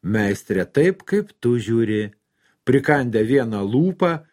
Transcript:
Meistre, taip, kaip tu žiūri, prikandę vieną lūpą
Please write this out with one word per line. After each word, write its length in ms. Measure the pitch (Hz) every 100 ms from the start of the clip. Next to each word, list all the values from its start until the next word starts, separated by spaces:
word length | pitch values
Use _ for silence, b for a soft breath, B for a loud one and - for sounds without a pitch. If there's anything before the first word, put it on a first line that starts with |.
Meistre, 600 | 90 107 101 98 - 95 90
taip, 360 | - 170 190
kaip 300 | - 202 208
tu 220 | _ 120 120
žiūri, 560 | 101 113 113 107 104 _ _ _ _ _ -
prikandę 560 | 139 139 143 123 110 110
vieną 380 | 139 117 107
lūpą 480 | 98 123 180 185 175 160 b